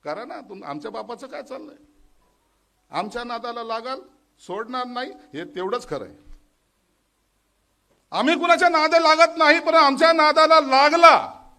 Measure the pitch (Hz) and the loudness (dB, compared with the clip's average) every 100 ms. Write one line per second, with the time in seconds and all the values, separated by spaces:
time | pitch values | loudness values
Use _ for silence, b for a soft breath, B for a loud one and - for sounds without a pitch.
0 | 147 165 254 339 254 196 190 147 220 220 | -10 -12 -12 -16 -18 -18 -14 -12 -12 -14
1 | 220 233 269 151 - - 302 - _ _ | -14 -16 -16 -18 -16 -18 -18 -20 _ _
2 | _ _ _ _ _ _ _ _ _ 147 | _ _ _ _ _ _ _ _ _ -10
3 | 202 240 240 233 240 233 226 226 240 269 | -10 -12 -12 -12 -12 -12 -10 -10 -10 -14
4 | - _ _ _ - 196 226 254 247 247 | -16 _ _ _ -16 -12 -10 -10 -10 -10
5 | 269 - _ 143 170 180 185 240 - 143 | -12 -16 _ -16 -14 -10 -8 -8 -8 -12
6 | 92 - _ - _ _ _ _ _ _ | -12 -20 _ -20 _ _ _ _ _ _
7 | _ _ _ _ _ _ _ _ _ _ | _ _ _ _ _ _ _ _ _ _
8 | _ 165 254 339 339 339 349 320 311 330 | _ -4 -2 -2 2 2 2 2 2 2
9 | 320 311 330 330 311 330 330 320 285 269 | 4 4 4 2 2 2 2 2 2 2
10 | 330 330 302 302 311 320 277 262 294 339 | 2 4 2 4 4 4 4 2 2 6
11 | 339 254 - - - | 6 6 0 -14 -20